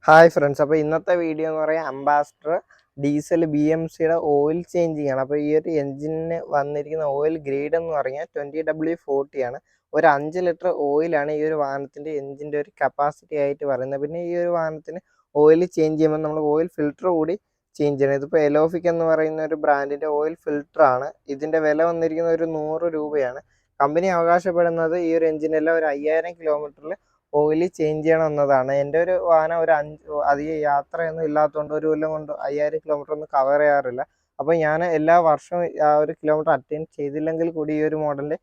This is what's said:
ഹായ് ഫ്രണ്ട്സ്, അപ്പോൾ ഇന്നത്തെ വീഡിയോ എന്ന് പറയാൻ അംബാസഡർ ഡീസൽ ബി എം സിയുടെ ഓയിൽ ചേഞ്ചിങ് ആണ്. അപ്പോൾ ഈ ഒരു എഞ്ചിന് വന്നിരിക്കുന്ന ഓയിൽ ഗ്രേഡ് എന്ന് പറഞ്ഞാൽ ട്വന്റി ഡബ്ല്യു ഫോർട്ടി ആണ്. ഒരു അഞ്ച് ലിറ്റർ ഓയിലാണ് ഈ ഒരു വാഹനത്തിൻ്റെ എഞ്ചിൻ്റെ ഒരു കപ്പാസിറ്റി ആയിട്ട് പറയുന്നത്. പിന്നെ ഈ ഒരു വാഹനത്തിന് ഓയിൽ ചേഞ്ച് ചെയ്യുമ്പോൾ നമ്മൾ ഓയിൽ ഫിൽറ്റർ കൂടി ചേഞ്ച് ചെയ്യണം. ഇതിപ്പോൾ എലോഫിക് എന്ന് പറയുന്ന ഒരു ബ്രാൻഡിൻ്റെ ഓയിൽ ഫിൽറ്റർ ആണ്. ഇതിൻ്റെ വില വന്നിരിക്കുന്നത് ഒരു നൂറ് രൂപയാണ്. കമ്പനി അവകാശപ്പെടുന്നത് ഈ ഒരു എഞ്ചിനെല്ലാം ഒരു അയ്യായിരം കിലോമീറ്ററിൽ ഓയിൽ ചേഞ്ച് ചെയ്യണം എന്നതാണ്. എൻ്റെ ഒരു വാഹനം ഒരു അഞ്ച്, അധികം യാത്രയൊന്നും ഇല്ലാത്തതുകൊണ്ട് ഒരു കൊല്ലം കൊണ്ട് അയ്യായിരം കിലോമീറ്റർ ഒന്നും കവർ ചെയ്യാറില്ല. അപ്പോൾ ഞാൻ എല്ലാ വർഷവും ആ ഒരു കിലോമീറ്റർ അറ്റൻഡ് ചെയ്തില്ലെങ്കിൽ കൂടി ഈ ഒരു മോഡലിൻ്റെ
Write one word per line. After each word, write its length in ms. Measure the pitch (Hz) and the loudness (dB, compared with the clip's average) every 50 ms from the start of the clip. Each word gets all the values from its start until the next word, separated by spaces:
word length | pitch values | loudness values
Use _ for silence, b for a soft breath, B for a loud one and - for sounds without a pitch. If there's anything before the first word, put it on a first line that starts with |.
| _ | _
ഹായ് 240 | - 156 160 165 170 | 8 10 10 10 8
ഫ്രണ്ട്സ്, 320 | - - 147 143 143 - 151 | 8 4 0 0 2 0 0
അപ്പോൾ 140 | 139 156 | 2 2
ഇന്നത്തെ 380 | 160 151 151 156 165 - - 180 | 0 2 0 -2 -2 0 0 0
വീഡിയോ 300 | 175 170 165 156 156 160 | 0 0 -2 -2 -4 -4
എന്ന് 140 | 160 156 156 | -4 -2 -2
പറയാൻ 240 | 156 156 156 160 160 | -2 0 -2 -2 -2
അംബാസഡർ 680 | 143 131 135 139 143 147 147 147 - _ _ _ 151 165 190 - b b b b b _ - | -6 -8 -4 0 2 2 2 2 -2 _ _ _ -4 -4 -4 -4 b b b b b _ -4
ഡീസൽ 440 | 139 143 147 151 151 - 175 170 170 | -4 -2 -2 -2 -2 -2 0 0 0
ബി 180 | 156 151 147 147 | 0 0 0 2
എം 160 | 151 160 160 165 160 | 2 0 0 -2 -6
സിയുടെ 280 | - - 165 160 165 165 165 | -6 -4 -2 0 0 0 0
ഓയിൽ 340 | 156 147 143 143 151 160 175 175 | 0 2 2 2 0 -2 -4 -6
ചേഞ്ചിങ് 460 | _ - 180 170 165 160 147 147 139 | _ -2 -2 0 0 -2 -2 -2 -2
ആണ്. 100 | 131 131 | -2 -2
അപ്പോൾ 180 | 135 131 147 151 | -2 -2 -2 -2
ഈ 100 | 147 147 151 | -2 0 0
ഒരു 160 | 156 156 175 165 | 0 0 0 -2
എഞ്ചിന് 640 | 151 139 139 135 139 147 156 160 160 160 165 165 165 - - | -2 -2 -4 -6 -8 -8 -6 -6 -4 -4 -4 -6 -6 -6 -4
വന്നിരിക്കുന്ന 580 | 151 147 143 143 147 147 147 147 156 160 156 147 | -2 -2 -2 -2 -4 -6 -6 -6 -6 -4 -4 -4
ഓയിൽ 260 | 139 139 147 156 160 165 | -2 -2 -2 -2 -2 -4
ഗ്രേഡ് 380 | 147 139 135 139 143 147 151 | -6 -6 -6 -4 -4 -2 -2
എന്ന് 160 | 165 170 165 160 | -4 -2 -2 -4
പറഞ്ഞാൽ 340 | 147 127 131 131 143 165 | -4 -4 -4 -6 -8 -12
ട്വന്റി 360 | - _ 156 143 143 139 156 160 | -10 _ -10 -10 -8 -8 -6 -4
ഡബ്ല്യു 340 | 156 156 160 156 156 170 | -4 -4 -4 -2 -4 -4
ഫോർട്ടി 440 | 170 _ - 139 139 139 143 _ 143 131 | -6 _ -2 -2 -2 -2 -4 _ -6 -6
ആണ്. 160 | 120 123 143 _ _ _ _ _ _ - | -6 -6 -10 _ _ _ _ _ _ -2
ഒരു 140 | 151 160 | 4 4
അഞ്ച് 340 | 160 147 139 147 156 156 180 | 4 4 4 0 -4 -4 -2
ലിറ്റർ 280 | 185 175 165 170 - 180 170 - | -2 -2 -4 -2 -2 -4 -2 -2
ഓയിലാണ് 520 | 147 143 143 147 160 170 165 147 143 147 151 | -2 0 0 0 0 0 0 -2 -2 -2 -2
ഈ 100 | 151 151 | -2 -2
ഒരു 140 | 156 160 | -2 -2
വാഹനത്തിൻ്റെ 540 | 151 147 135 135 139 139 135 _ 143 147 156 156 | -2 -2 -2 -4 -6 -8 -10 _ -14 -12 -8 -8
എഞ്ചിൻ്റെ 400 | 143 139 139 139 139 147 151 143 147 | -8 -8 -10 -12 -12 -10 -6 -6 -6
ഒരു 100 | 147 - _ | -6 -6 _
കപ്പാസിറ്റി 600 | _ 147 131 - - 143 147 151 _ _ _ - | _ -2 -2 0 0 -2 -2 -2 _ _ _ -4
ആയിട്ട് 280 | 147 143 139 143 143 151 | -2 -2 -2 -2 -4 -4
പറയുന്നത്. 340 | 139 135 123 127 135 139 139 143 | -4 -2 -2 -2 -4 -6 -6 -6
പിന്നെ 180 | 147 160 170 175 | -6 -6 -8 -6
ഈ 100 | 170 175 | -4 -4
ഒരു 140 | 175 175 175 | -2 -2 0
വാഹനത്തിന് 500 | 175 170 165 160 156 156 - - 160 175 _ _ _ _ _ _ _ | 0 -2 -2 -4 -6 -8 -14 -14 -16 -16 _ _ _ _ _ _ _
ഓയിൽ 260 | 147 147 151 160 165 180 | 4 8 8 8 6 4
ചേഞ്ച് 320 | 175 - - 156 156 156 151 | 0 0 0 0 2 2 2
ചെയ്യുമ്പോൾ 240 | 160 156 156 156 156 | 2 2 2 0 -2
നമ്മൾ 180 | 151 151 160 151 | -4 -4 -2 -2
ഓയിൽ 260 | 151 147 156 165 180 | 0 0 0 0 -2
ഫിൽറ്റർ 380 | _ - 151 147 143 _ - 185 | _ -4 -4 -4 -4 _ -2 0
കൂടി 240 | 180 165 156 156 180 208 _ _ _ _ _ _ _ | 0 0 0 -2 -4 -6 _ _ _ _ _ _ _
ചേഞ്ച് 220 | - 151 147 143 135 | -2 -2 0 2 2
ചെയ്യണം. 180 | 139 135 139 | 2 2 2
ഇതിപ്പോൾ 240 | 139 139 151 170 165 151 | 0 -2 0 0 2 2
എലോഫിക് 460 | 147 147 151 156 165 175 170 156 175 | 4 4 2 2 2 0 -2 -2 0
എന്ന് 160 | 170 165 165 | 0 0 2
പറയുന്ന 360 | 160 160 156 160 156 156 156 156 | 2 2 2 2 -2 -2 -4 -4
ഒരു 140 | 151 160 | -4 -4
ബ്രാൻഡിൻ്റെ 520 | 151 147 147 147 139 139 139 143 143 156 156 | -2 2 2 2 2 2 -4 -4 -4 -4 -2
ഓയിൽ 240 | 147 147 151 156 165 - | -2 0 -2 -2 -4 -6
ഫിൽറ്റർ 440 | _ 160 151 147 143 _ _ 165 160 | _ -6 -6 -6 -6 _ _ 4 6
ആണ്. 240 | 135 127 127 135 151 - _ _ - | 6 6 2 -2 -6 -12 _ _ -10
ഇതിൻ്റെ 320 | 143 139 147 160 156 160 | -8 -8 -6 -2 0 0
വില 220 | 156 151 151 151 160 | 2 2 2 2 2
വന്നിരിക്കുന്നത് 520 | 170 170 165 165 165 156 160 165 165 165 | 0 0 0 -2 -2 -2 -2 0 0 0
ഒരു 120 | 160 165 165 | 0 0 -2
നൂറ് 380 | 160 156 151 151 160 160 170 170 160 | -4 -4 -4 -4 -4 -2 -4 -2 -2
രൂപയാണ്. 480 | 156 151 151 151 147 135 123 123 139 - _ _ _ _ _ _ _ | -4 -6 -2 -2 -2 -2 -2 -4 -8 -16 _ _ _ _ _ _ _
കമ്പനി 280 | 139 139 151 165 180 190 | -2 0 0 0 0 0
അവകാശപ്പെടുന്നത് 840 | 185 170 165 170 170 180 170 190 175 170 175 170 170 165 165 160 165 180 | 0 2 2 4 2 2 2 0 0 2 2 2 0 0 -2 -2 0 -2
ഈ 120 | 175 165 165 | 0 0 0
ഒരു 120 | 165 160 | 2 2
എഞ്ചിനെല്ലാം 480 | 160 156 156 147 160 156 156 151 160 165 | 0 0 -2 -4 -2 -2 0 0 2 0
ഒരു 100 | 165 160 | 2 0
അയ്യായിരം 460 | 151 143 143 143 151 156 160 165 175 175 | 0 -2 -2 -2 0 0 2 2 0 -2
കിലോമീറ്ററിൽ 600 | 170 165 156 147 147 151 147 143 _ 143 156 180 - _ _ _ _ _ _ - | _ -2 -2 -2 -2 -2 -8 -12 _ -10 -10 -10 -10 _ _ _ _ _ _ 2
ഓയിൽ 300 | 147 151 151 156 160 170 185 | 2 4 4 4 2 0 -2
ചേഞ്ച് 360 | _ - 160 151 156 156 151 | _ -2 -2 -2 -2 0 2
ചെയ്യണം 220 | 160 160 160 160 | 2 4 4 4
എന്നതാണ്. 460 | 156 147 147 143 139 139 131 127 131 139 | 2 2 0 2 4 4 4 4 2 0
എൻ്റെ 240 | 139 143 143 143 160 | 0 0 0 0 0
ഒരു 160 | 170 175 185 185 190 | 2 2 0 0 2
വാഹനം 360 | 175 165 160 156 160 165 170 | 4 4 4 4 2 0 0
ഒരു 120 | 165 160 160 | 2 2 2
അഞ്ച്, 240 | 151 147 151 151 151 _ - 151 147 143 | 2 0 -4 -10 -18 _ -8 -6 -2 0
അധികം 320 | - 143 143 147 156 160 156 | 0 0 0 0 -6 -4 -2
യാത്രയൊന്നും 640 | 147 147 143 143 143 _ - 160 165 165 160 160 165 | 0 0 0 0 -2 _ -6 -6 -6 -6 -4 -4 -4
ഇല്ലാത്തതുകൊണ്ട് 480 | 156 147 151 151 151 143 156 147 147 151 | -2 2 2 2 2 _ -4 -6 -4 -4
ഒരു 120 | 156 151 156 | -2 0 0
കൊല്ലം 220 | 156 151 156 156 | 0 0 -2 -4
കൊണ്ട് 220 | 156 156 156 147 151 - | -4 -6 -8 -8 -10 -8
അയ്യായിരം 400 | - 139 143 147 147 151 151 160 | -6 -6 -4 -2 -2 -2 -2 -6
കിലോമീറ്റർ 320 | _ 160 151 147 143 - 156 | _ -2 -4 -4 -2 -6 -8
ഒന്നും 140 | 151 156 - | -8 -8 -2
കവർ 300 | - 143 131 135 143 147 | 0 0 2 2 2 4
ചെയ്യാറില്ല. 420 | 151 147 147 143 139 127 123 123 143 _ _ _ _ _ _ - | 4 4 4 2 0 -2 -6 -6 -8 _ _ _ _ _ _ -8
അപ്പോൾ 160 | 139 143 170 | -2 0 0
ഞാൻ 240 | 170 156 151 151 156 170 180 | 2 2 0 0 0 0 0
എല്ലാ 280 | 165 156 151 160 170 175 | 0 0 4 4 4 6
വർഷവും 420 | 170 160 147 139 - - 175 175 175 165 - - 151 | 6 4 2 2 -2 -6 -4 -4 -4 -4 -2 0 2
ആ 80 | 151 151 | 4 4
ഒരു 160 | 151 151 156 160 | 4 2 0 -2
കിലോമീറ്റർ 400 | _ - 151 151 156 156 160 156 | _ -2 0 0 0 2 0 0
അറ്റൻഡ് 360 | 135 - _ 151 151 160 - _ | 0 -2 _ -8 -8 -8 -12 _
ചെയ്തില്ലെങ്കിൽ 560 | - 147 143 139 156 156 160 160 160 165 170 | -8 -6 -6 -4 -4 -4 -4 -2 -2 -2 -2
കൂടി 220 | 165 160 151 147 156 | -2 -4 -4 -2 -2
ഈ 80 | 151 151 | 0 0
ഒരു 140 | 156 156 | -2 -2
മോഡലിൻ്റെ 420 | 156 156 151 143 139 139 147 156 - | -2 -4 -4 -4 -4 -4 -6 -6 -8